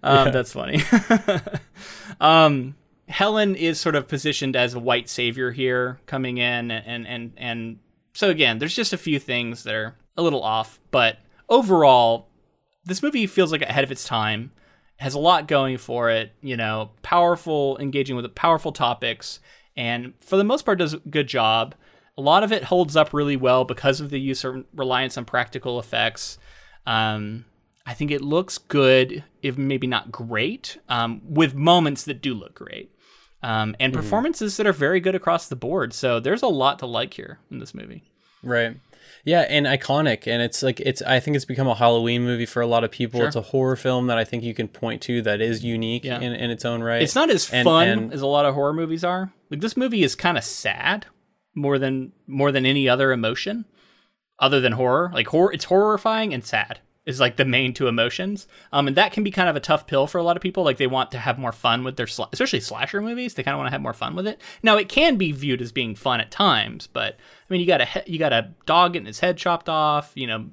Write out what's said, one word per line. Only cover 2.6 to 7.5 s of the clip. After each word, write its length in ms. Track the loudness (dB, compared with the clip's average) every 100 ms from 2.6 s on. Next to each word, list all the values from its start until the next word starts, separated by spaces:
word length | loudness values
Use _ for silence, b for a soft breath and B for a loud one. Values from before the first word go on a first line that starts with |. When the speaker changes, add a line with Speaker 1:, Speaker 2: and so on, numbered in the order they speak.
| -4 -12 _ _ _
Speaker 1:
Helen 460 | -2 0 2 2 0
is 240 | -2 -2
sort 140 | 0
of 120 | -2 -2
positioned 460 | -4 -2 -2 -2 0
as 180 | 0
a 60 | -2
white 280 | 0 -2 -2
savior 420 | -4 -4 -2 -4
here, 480 | -2 0 0 -2 -6 -10
coming 320 | -6 -4 -2
in, 320 | 0 0 -4
and, 360 | -8 -8 -12 -10
and, 260 | -12 -12 -12
and 420 | -10